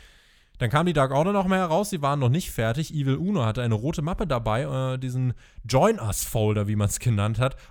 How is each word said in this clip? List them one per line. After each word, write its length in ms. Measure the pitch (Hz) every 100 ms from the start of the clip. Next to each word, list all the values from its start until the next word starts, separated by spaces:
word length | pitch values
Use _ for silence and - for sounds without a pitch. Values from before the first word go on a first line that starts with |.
| - - _ _ _ -
Dann 120 | 120
kam 160 | 147 175
die 80 |
Dark 180 | 151 135
Order 220 | 139 175
noch 120 | 202 185
mehr 120 | 190
heraus, 320 | 175 165 208
sie 100 | 175
waren 180 | 139 147
noch 120 | 123
nicht 200 | 156 -
fertig. 440 | - 113 131 -
Evil 220 | 151 135 139
Uno 280 | 180 190
hatte 180 | 113 113
eine 120 | 120
rote 260 | 107 131 165
Mappe 260 | 151 190 180
dabei, 680 | 123 110 110 151 131 131
äh, 40 | 127
diesen 360 | 131 127 127 - - - 110
Join 320 | 131 202 226
Us 240 | 107 -
Folder, 420 | - 120 107 104 104
wie 100 | 104
man's 220 | 101 -
genannt 400 | 123 104 104 113
hat. 180 | 131 - -